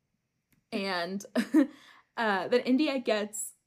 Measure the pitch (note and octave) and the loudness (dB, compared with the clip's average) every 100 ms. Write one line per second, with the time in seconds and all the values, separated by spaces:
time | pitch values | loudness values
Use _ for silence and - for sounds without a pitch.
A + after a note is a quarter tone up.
0 | _ _ _ _ _ _ - G#3+ G3 F3+ | _ _ _ _ _ _ -10 -6 -4 -4
1 | E3+ G3 - - G#3 D#4+ C4+ - - - | -4 -6 -4 -4 2 4 4 -2 -20 -20
2 | _ - A3 F#3+ - B3 - B3+ D4+ C4+ | _ -4 0 0 2 0 4 2 2 0
3 | A#3+ G#3+ G#3 - - - | -2 -2 -2 -8 -12 -14